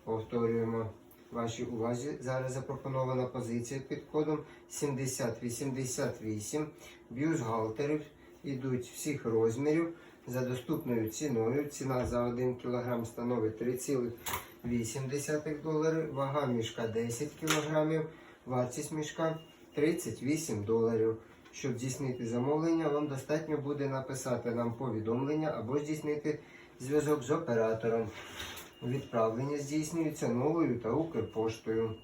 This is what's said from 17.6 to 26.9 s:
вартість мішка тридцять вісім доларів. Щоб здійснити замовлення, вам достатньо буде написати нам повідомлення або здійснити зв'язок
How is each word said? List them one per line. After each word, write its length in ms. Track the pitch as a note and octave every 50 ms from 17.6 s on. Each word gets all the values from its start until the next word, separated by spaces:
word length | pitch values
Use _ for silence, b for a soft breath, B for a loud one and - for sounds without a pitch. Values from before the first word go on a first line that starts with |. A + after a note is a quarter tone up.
| D3 D3+ D#3 D#3 D#3 D#3 D#3+ D#3+ D#3 - B B B B B B B
вартість 460 | - B2+ B2+ B2 - - D3+ C#3+ -
мішка 480 | D#3+ D#3 D3+ - - - E3 D#3+ D#3 D#3+ - B B B B B -
тридцять 480 | - D3 D#3 F3 - - A#2+ G#2+ - A#2+
вісім 400 | B2+ D3+ D#3+ D#3+ - A#2+ G#2 G2+
доларів. 540 | - A2+ A2+ A2+ A2+ A2+ A2 A2 A2+ A2+ - B B B B B B -
Щоб 240 | - - C#3 B2 A2+
здійснити 500 | B2+ C3 B2+ - C#3+ C3 B2 A#2+ A#2+ A2
замовлення, 600 | A#2 A#2+ B2 C#3 D3+ D#3 D#3+ E3 E3 E3 D#3+ D3+
вам 200 | C#3+ D3 D3+ D3+
достатньо 500 | C#3 C3 - - D3+ D#3 D#3+ - D3+ C#3+
буде 320 | C3+ C#3+ D3 C#3 C#3 C3+
написати 640 | C3+ C3 C3 - C3+ B2+ - C3+ B2 A#2 - A#2+
нам 220 | A2+ A#2 A#2+ A#2 A2+
повідомлення 800 | - C#3 B2 A2 A2 G#2 A2 A#2 B2 C#3 C#3 D3+ D#3 D#3 D#3 - -
або 220 | A2 A2 C3+ D3
здійснити 600 | D3 D3+ D#3 D3 C#3+ D3+ D3+ D3+ - D#3 C#3+ - B B B B B B B B
зв'язок 440 | B2+ C3